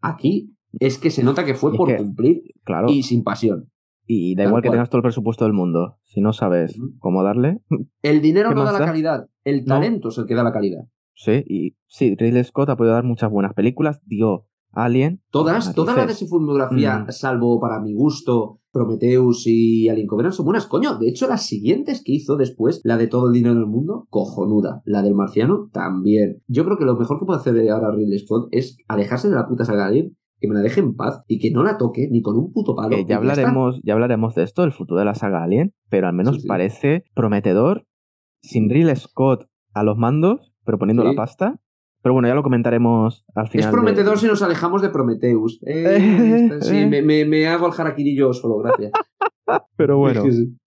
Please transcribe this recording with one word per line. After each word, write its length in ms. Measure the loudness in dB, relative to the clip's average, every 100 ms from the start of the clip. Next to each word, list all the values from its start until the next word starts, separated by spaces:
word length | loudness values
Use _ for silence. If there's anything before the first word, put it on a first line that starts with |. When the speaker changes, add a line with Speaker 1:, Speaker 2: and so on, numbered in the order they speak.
Speaker 1:
Aquí 520 | -8 -4 -2 -2 -4 _ _ -2
es 180 | -2 0
que 120 | -2
se 120 | 0
nota 200 | 0 0
que 120 | -2 0
fue 160 | 0
Speaker 2:
Es 60 | 2
Speaker 1:
por 120 | 2
Speaker 2:
que, 80 | 0
Speaker 1:
cumplir 460 | -2 0 0 0 -4 -12
Speaker 2:
claro. 240 | -6 0 2
Speaker 1:
y 140 | 0
sin 200 | 0 -2
pasión. 440 | -2 -2 -2 -2 -8 _ _ _ -4
Speaker 2:
Y 280 | -2 -2 0
da 80 |
Speaker 1:
Tal 40 | 2
Speaker 2:
igual 120 | 2
que 40 | 2
Speaker 1:
cual. 80 | 0
Speaker 2:
tengas 120 | 0
todo 80 | 0
el 40 |
presupuesto 400 | 0 -2 -4 -2 0
del 80 |
mundo, 440 | 0 0 -2 -4 -8 _
si 160 | -2
no 100 | -2
sabes 440 | 0 0 0 -2 -6
Speaker 1:
Ujú. 160 | -14 -8
Speaker 2:
cómo 240 | -2 0
darle. 360 | 0 0 0 -2 -4 -6 -6 _
Speaker 1:
El 200 | 0 2
dinero 280 | 4 2 2
Speaker 2:
¿Qué 60 | 0
Speaker 1:
no 60 |
da 100 | 0
Speaker 2:
más 20 |
Speaker 1:
la 60 | 0
Speaker 2:
da? 60 | -2
Speaker 1:
calidad, 420 | -2 -2 -4 -8 _
el 160 | -4 -4 0
Speaker 2:
No. 100 | 0
Speaker 1:
talento 320 | 0 -2 -6
es 80 | -6
el 80 | -4
que 100 | 0
da 80 |
la 80 | 0
calidad. 300 | 0 -4 -6 -14 _ _
Speaker 2:
Sí, 300 | _ 0 0 0
y 280 | -4 -6 -10 _
sí, 280 | -2 0 2
Ridley 280 | 2 2 0
Scott 240 | -2 -2
ha 80 | 2
podido 160 | 2
dar 100 | 2
muchas 260 | 0 -2 -2
buenas 240 | 0 -2
películas, 480 | 0 0 0 -2 -4 -6
dio 420 | -2 0 -2 -6 _ _
Alien, 480 | -4 0 2 0 -4 _
Speaker 1:
Todas, 220 | -2 0
Speaker 2:
narices. 220 | 0 -2 -2
Speaker 1:
toda 200 | 0 0
la 100 | 0
de 80 |
su 140 | -4 -4
filmografía, 720 | -2 0 0 0 0 0 -2
Speaker 2:
Mm. 120 | -6
Speaker 1:
salvo 480 | -8 -4 0 0 0
para 200 | -2 -4
mi 120 | -6
gusto, 680 | 0 0 0 -2 -2 -2 -10 _
Prometheus 760 | -4 -2 0 2 4 4 2 2
y 400 | 2 4 4 2
Alien 180 | 0 -2
Covenant 260 | -2 -2
son 120 | -2 -2
buenas, 200 | -2 -2
coño. 320 | -2 -2 -2
De 100 | -2
hecho, 180 | -2 -2
las 180 | -2 -4
siguientes 560 | -4 0 0 -2 -6
que 100 | -2
hizo 240 | -2 0 -2
después, 420 | -2 0 -2 0 0
la 120 | 0
de 100 | 0
Todo 200 | 2 2
el 60 |
dinero 220 | 4 4 2
del 120 | 0
mundo, 400 | -2 -4 -6 -6
cojonuda. 720 | -4 -4 -4 0 0 0 -4 -4
La 160 | 0
del 100 | 2
Marciano, 560 | 0 0 0 2 0 -4
también. 680 | -8 -6 -2 2 2 2 -2 -4
Yo 160 | -2 0
creo 120 | 0
que 80 | 2
lo 120 | 0
mejor 220 | -2 -4
que 60 | -4
puede 140 | -2
hacer 300 | 0 2 2
ahora 220 | 0 -2
Ridley 280 | -2 -2 -2
Scott 280 | -2 -4 -2
es 260 | -4 -4 -8 -6
alejarse 420 | -4 -2 -2 0
de 60 | 0
la 120 | 0
puta 180 | -2 -2
saga 200 | 0 0
Alien, 280 | 0 -2 -8 _ _
que 80 | -2
me 80 | 0
la 60 |
deje 180 | 0 0
en 160 | -2 -2
paz 260 | -6 -6 -6
y 100 | -2
que 140 | 0
no 120 | 2
la 140 | 0 0
toque 300 | -2 -2 -2
ni 120 | 0
con 160 | 0 -2
un 140 | -2
puto 200 | -2 -4
palo, 220 | -4 -4 -4
Speaker 2:
Que 0 |
ya 60 |
Speaker 1:
y 40 | -2
ya 60 | -2
está. 20 |
Speaker 2:
hablaremos, 640 | 0 0 0 0 -2 -2
ya 100 | -2
hablaremos 400 | 0 0 0 -2 -2
de 80 |
esto, 200 | -4 0
el 80 | -2
futuro 280 | -2 -4 -2
de 60 | 0
la 80 | -2
saga 280 | -4 -4
Alien, 300 | 0 0 -2 -6 _
pero 180 | -2 -2
al 60 | 0
menos 200 | 0 -2
Speaker 1:
Sí, 60 |
sí. 40 | -4
Speaker 2:
parece 560 | -2 -4 -2 -2 -2 -4
prometedor 720 | -2 -2 0 0 2 2 0 -8 _ _ _ _ _
sin 280 | -6 -2 2
Ridley 260 | 2 2 0
Scott 520 | -6 -2 0 0 -4 _ _
a 100 | -2
los 140 | 0 0
mandos, 560 | 0 2 0 0 _ _ -8
pero 140 | -4
poniendo 240 | 0 2
Speaker 1:
Sí. 60 | 2
Speaker 2:
la 60 | 0
pasta. 440 | -4 -4 -4 -6 _ _ _ _
Pero 100 | 0
bueno, 140 | 2 2
ya 60 |
lo 80 | 2
comentaremos 840 | 2 0 2 2 4 4 2 -2 _ -8
al 140 | -2
final 180 | 0 2
Speaker 1:
Es 40 |
prometedor 440 | 2 2 2 2 2
Speaker 2:
de 40 |
Speaker 1:
si 40 | 2
nos 160 | 2
alejamos 400 | 0 -2 -2 0
de 80 | 0
Prometheus. 680 | 0 -2 0 0 0 0 -6
Speaker 2:
<laughs> 60 | -6
Speaker 1:
Eh, 800 | -2 2 4 4 4 4 4 4 2
sí, 160 | 0 2
Speaker 2:
Eh. 100 | 2
Speaker 1:
me, 160 | 2
me, 200 | 4 4 4
me 200 | 2 2
hago 220 | 0 -2
el 60 | -2
harakiri 360 | -4 -2 -2 2
yo 160 | 2
solo, 240 | 0 -2 -2
gracias. 340 | 0 0 0 -4 -6 -6
Speaker 2:
<laughs> 580 | -6 -6 -4 -4 -4 0
Pero 220 | 2 4
bueno, 220 | 2 2
Speaker 1:
Es 40 | 2
que 60 |
sí. 260 | 2 -2 -6